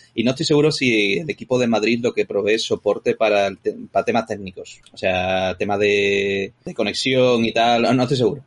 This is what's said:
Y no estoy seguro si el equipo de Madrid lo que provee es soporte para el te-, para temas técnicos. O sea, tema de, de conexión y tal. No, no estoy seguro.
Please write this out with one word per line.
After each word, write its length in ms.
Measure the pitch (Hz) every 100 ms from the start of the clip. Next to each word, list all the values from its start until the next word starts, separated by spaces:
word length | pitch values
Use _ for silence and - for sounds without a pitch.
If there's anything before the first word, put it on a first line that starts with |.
| _ -
Y 80 |
no 80 | 113
estoy 120 | 127 156
seguro 260 | 147 151
si 460 | 151 127 107 101 95
el 120 | 156
equipo 260 | - 117 127
de 120 | 117
Madrid 320 | 110 110 117
lo 100 | 117
que 140 | 107 98
provee 280 | 98 101
es 100 | 113
soporte 500 | - 107 101 101 123
para 320 | - 110 101 98
el 120 | 92
te-, 180 | 107 110 -
para 120 | 101
temas 220 | 107 117 110
técnicos. 540 | 104 95 - - - -
O 40 | -
sea, 580 | 95 92 92 95 92 90
tema 220 | 104 101
de, 760 | 104 101 101 98 98 98 98 -
de 100 | 185
conexión 680 | 139 104 - 131 131 127 120
y 80 | 113
tal. 300 | 113 117 117
No, 120 | 120
no 80 | 127
estoy 140 | 127 131
seguro. 260 | 110 -